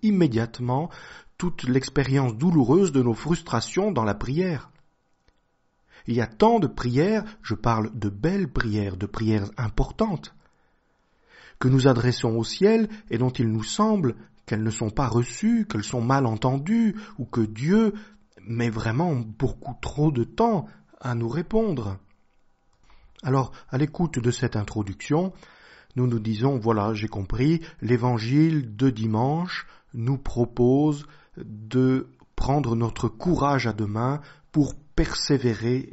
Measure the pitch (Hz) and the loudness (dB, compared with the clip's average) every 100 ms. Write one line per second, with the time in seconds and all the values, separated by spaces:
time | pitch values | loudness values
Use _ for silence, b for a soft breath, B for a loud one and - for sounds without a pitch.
0 | 214 196 160 117 113 - 123 131 175 B | 0 4 4 2 -2 -4 -2 -2 -2 B
1 | B B B - 175 - 127 131 - 147 | B B B -6 -4 -2 0 0 2 0
2 | 131 139 127 107 175 165 117 170 190 139 | 2 2 2 0 2 4 6 6 6 4
3 | 120 110 - 113 - 117 - 180 208 135 | 2 0 -2 -4 -2 -4 -2 0 0 0
4 | 110 101 120 151 185 135 - _ _ _ | 0 0 -2 0 -2 -4 -8 _ _ _
5 | _ _ _ _ _ _ _ _ b b | _ _ _ _ _ _ _ _ b b
6 | - 120 110 - 220 233 135 - 123 123 | -4 -2 -2 2 4 4 0 -2 -2 2
7 | 185 220 B B - 107 120 113 110 110 | 2 0 B B -8 -2 0 0 -2 -4
8 | 104 101 160 196 160 - 110 104 101 90 | -6 -2 -2 -2 -2 -2 -2 0 -2 -4
9 | 101 - 110 107 101 - 110 - 135 - | -8 -2 0 0 -2 -6 -2 0 -2 0
10 | 220 165 - - b b b b b b | -2 -2 -8 -20 b b b b b b
11 | b b b b b - 127 131 135 120 | b b b b b -2 2 4 6 4
12 | 123 120 120 113 110 - 196 226 214 B | 2 0 0 -2 -4 2 4 4 0 B
13 | - 117 127 127 113 110 107 - 220 208 | -8 -2 -2 0 0 -2 -4 -2 0 2
14 | 131 B B _ - 110 110 101 110 110 | 0 B B _ -6 -2 -2 -2 -4 -2
15 | 127 117 117 - 214 233 208 107 - 123 | 0 0 -2 -2 0 2 0 -4 -4 -2
16 | 117 135 123 107 131 139 156 233 220 B | 0 2 2 0 0 0 0 2 2 B
17 | B - 117 120 107 110 147 214 220 208 | B -10 -4 -2 -2 -2 2 4 4 0
18 | B B _ - 104 117 117 107 113 120 | B B _ -20 -8 -2 -2 -2 -2 0
19 | 175 127 110 - 135 - - - - - | 0 -2 -4 -4 -4 -4 -10 -10 -8 0
20 | 156 127 117 - 233 190 B B B _ | 0 2 -2 0 2 2 B B B _
21 | 131 117 117 147 175 - 110 117 101 95 | -6 -4 -4 -4 -2 0 0 -2 -6 -8
22 | - _ _ _ _ _ _ _ b b | -14 _ _ _ _ _ _ _ b b
23 | b - 143 135 117 B B 131 151 - | b -10 -2 0 0 B B -2 -2 0
24 | 170 127 117 - 120 107 101 107 101 95 | -2 0 -2 0 -2 -2 -4 -4 -6 -8
25 | - 151 185 B B B B B B 123 | -2 0 0 B B B B B B -2
26 | 123 117 110 107 135 135 110 107 104 107 | 0 0 -2 0 0 2 0 2 0 -2
27 | 107 104 95 113 143 165 B B 107 120 | -4 -6 -4 0 2 2 B B 0 2
28 | 123 117 113 143 160 156 120 104 135 110 | 2 0 2 4 4 2 -2 0 0 2
29 | 110 107 131 160 175 - b b b 117 | 0 0 0 0 -4 -8 b b b -6
30 | 117 135 - 120 117 - 120 139 151 147 | -2 -2 -2 0 0 4 4 6 4 0
31 | - b b - 113 107 110 127 131 131 | -8 b b -16 -14 -14 -2 2 4 2
32 | - - _ - - 147 117 117 113 - | -2 -14 _ -4 0 0 0 0 -2 -2
33 | 113 - 175 156 143 135 113 104 104 107 | -4 -2 -2 2 2 2 0 -2 -4 -2
34 | 123 147 B B B 151 135 - - - | -2 -4 B B B 0 0 -2 -2 0
35 | 151 - - 139 120 101 117 127 - | 0 -2 0 2 2 0 0 -2 -4